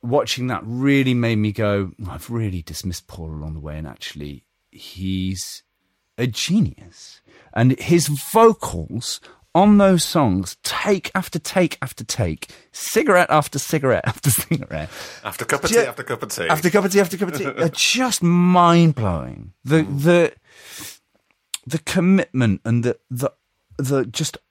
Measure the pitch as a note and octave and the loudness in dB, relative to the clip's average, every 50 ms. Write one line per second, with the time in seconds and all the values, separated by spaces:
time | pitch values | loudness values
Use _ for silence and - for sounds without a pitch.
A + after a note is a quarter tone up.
0 | - A#2+ A#2+ D3 - A2+ - - B2 B2+ B2 D#2+ - A2 A#2 B2 C3 C#3 C#3 C#3 | -4 0 0 0 0 0 -4 -6 -4 -6 -6 -6 -8 -8 -6 -2 0 2 4 4
1 | C3 C3 B2+ A#2+ A#2 A2+ A2+ G#2+ G#2+ G#2+ G2+ - A2 G#2 G2+ G2+ G2 F#2 - - | 2 2 2 2 2 0 0 0 0 -2 -2 -2 0 0 0 0 -2 -4 -8 -12
2 | G#2+ F2+ E2+ E2 - - A#2 A#2 A2+ G#2 F#2 F2 D#2 - E2 - - F#2 F2 - | -12 -10 -10 -12 -12 -8 -6 -4 -4 -4 -6 -6 -10 -10 -14 -10 -8 -8 -8 -8
3 | _ _ - - E2 D#2+ D#2 D2+ D2+ D#2+ D#2 D#2+ D2 D2+ D2+ D#2 D#2+ C#2+ A#1 _ | _ _ -16 -14 -12 -12 -10 -10 -10 -10 -10 -10 -10 -10 -10 -10 -12 -12 -14 _
4 | - - - D2 D2 D2 C#2+ B1 _ _ _ _ _ _ _ D#2+ - - - F2+ | -16 -14 -12 -12 -12 -12 -14 -16 _ _ _ _ _ _ _ -20 -20 -20 -14 -8
5 | F#2+ F#2+ F#2+ F#2+ F#2 F#2+ F#2+ F2+ - - - - _ _ _ _ _ _ _ _ | -6 -4 -4 -2 -2 -4 -6 -6 -10 -12 -14 -18 _ _ _ _ _ _ _ _
6 | _ _ _ - A#2+ B2+ G#2+ - - - E3+ A3 F3+ E2+ - - - - _ - | _ _ _ -4 -4 -4 -4 -6 -4 0 2 0 0 0 -2 -10 -20 -20 _ -20
7 | - - - _ _ _ _ - _ _ - A2 A#2 B2+ C3 - - - E3+ F3 | -20 -20 -20 _ _ _ _ -20 _ _ -2 2 2 2 2 2 0 2 2 2
8 | C#3+ - D3 C#3 - - - A3+ A3+ A3+ A3 _ - - - E2+ D#2 - - A2+ | 2 0 -4 -6 -6 0 4 6 6 6 6 _ -6 -8 -6 -8 -8 -6 -8 -8
9 | B2 - - - _ - - _ _ _ _ E3+ G3 G#3 G#3 G3+ G3+ F#3+ F#3 E3+ | -6 -8 -10 -10 _ -20 -20 _ _ _ _ 4 6 8 8 8 8 6 4 4
10 | - - - E3+ C#3+ A2+ F2+ F#2+ F#2 - - _ _ - - - - F#3+ G3+ F#3 | 2 0 0 2 2 2 2 0 -2 -4 -10 _ _ -8 -6 -4 0 0 0 0
11 | - - _ F#3+ F3 - - E3 _ - - G3 F3+ D3+ - - - B2+ - - | -2 -6 _ -6 -6 -4 -8 -8 _ -2 0 2 2 2 0 -6 -8 -10 -8 -12
12 | A#2 - - - G#2+ F2 D#2 - - _ - - _ _ _ - - - - A3 | -8 -8 -4 -2 -2 -2 -2 -6 -10 _ -18 -20 _ _ _ -12 -10 -2 0 0
13 | D#4 C#4+ F#3+ F3+ F3+ - - D3+ C#3+ - - C#3 - - - D#3 - C3+ A2+ F2 | 2 4 4 4 4 4 2 2 2 0 -6 -8 -6 -2 -4 0 2 2 0 2
14 | - - - - - D3 A2 - - - E3+ - - - - D#2 D2+ F#2+ - - | 0 -4 -6 -4 -2 -2 -2 -2 -2 -4 -6 -6 -6 -8 -8 -10 -10 -10 -12 -16
15 | - - - - - A2 - - - - D3+ C#3 - E3+ A3 A#3 A#3 B2 A#2 - | -16 -16 -18 -12 -12 -12 -8 -8 -4 -4 -2 -2 0 0 2 2 0 0 -4 -10
16 | - - B2 A2+ - G#2+ - - F2+ E3 E3+ D#3 D#3 F3+ D#3+ G#3 F#3+ G3 F#3 G3+ | -8 -8 -6 -8 -6 -10 -8 -6 -2 -2 -2 0 0 2 2 2 2 4 2 2
17 | G3 E3+ - F3 G3+ F3+ D#3 C#3+ C3+ C#3 - - E3 E3 - - - - - A#3+ | 2 2 -2 -6 -6 -4 -4 -4 -6 -6 -2 -2 -2 -2 0 0 0 0 0 0
18 | C4 B3 - - F3+ E3+ F3 F3 F3 F3+ F3+ F3+ F3 E3+ E3+ E3+ E3+ D#3+ C#3+ - | 0 -2 -2 0 2 4 4 6 6 6 6 6 6 6 8 6 6 6 4 2
19 | A2+ G2 F2 D#2 B1+ B1+ B1+ - - F#2 _ _ _ B2+ D3 D#3+ D#3 D3 C#3+ C#3 | -2 -2 -2 -4 -6 -10 -12 -14 -16 -20 _ _ _ 0 2 2 2 0 -4 0
20 | C#3 E3+ F3 F3 E3+ - - _ _ _ _ - - - - - - - - _ | 4 4 6 6 4 2 -2 _ _ _ _ -20 -20 -20 -18 -18 -18 -18 -20 _
21 | _ _ _ _ _ _ _ _ _ _ - - _ C3 C#3+ D#3+ _ - - F#3 | _ _ _ _ _ _ _ _ _ _ -16 -14 _ -6 -6 -6 _ -2 -2 0
22 | F3 F3+ F#3+ F#3+ - _ - B2+ B2 A2 F#2+ - _ A#2 A#2 A#2+ A2+ B2 A#2+ _ | 4 4 4 4 2 _ -2 0 2 2 0 0 _ 0 0 0 0 0 -2 _
23 | _ _ B2 A#2+ C#3 - _ _ _ _ _ _ _ _ - - C#3 B2+ C#3+ C#3 | _ _ -8 -6 -6 -6 _ _ _ _ _ _ _ _ -10 -8 -4 -2 0 -2
24 | B2+ B2+ A2+ - D#3 - - - _ _ | -2 -2 -4 -6 -6 -6 -8 -12 _ _